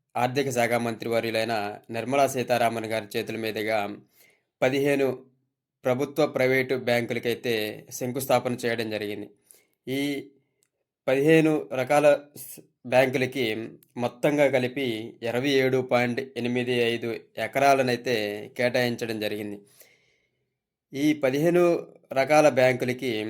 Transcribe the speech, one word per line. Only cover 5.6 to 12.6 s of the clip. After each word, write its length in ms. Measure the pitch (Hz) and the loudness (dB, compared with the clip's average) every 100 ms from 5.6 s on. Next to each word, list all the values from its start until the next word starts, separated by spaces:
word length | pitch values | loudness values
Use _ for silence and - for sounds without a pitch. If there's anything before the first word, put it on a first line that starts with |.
| _ _ | _ _
ప్రభుత్వ, 380 | 131 127 139 151 - | -4 -2 -2 0 0
ప్రైవేటు 480 | 123 127 131 131 127 | 2 2 2 0 -2
బ్యాంకులకైతే 800 | 113 120 117 117 123 113 123 113 107 107 - | 0 0 0 -4 -4 -4 -2 -2 -4 -8 -14
శంకుస్థాపన 640 | - 127 123 127 123 127 | -8 -6 -6 0 0 0
చేయడం 320 | 123 120 117 113 | -4 -4 -4 -4
జరిగింది. 360 | 107 104 104 104 _ _ _ _ _ - | -4 -6 -8 -12 _ _ _ _ _ -8
ఈ 140 | 131 143 139 - _ _ _ _ _ _ _ - | -4 -4 -6 -10 _ _ _ _ _ _ _ -2
పదిహేను 460 | 135 147 160 156 151 - | 2 6 6 6 2 -2
రకాల 340 | 127 127 147 147 143 - - | -4 2 4 6 4 0 -18
స్-, 260 | - - | -16 -18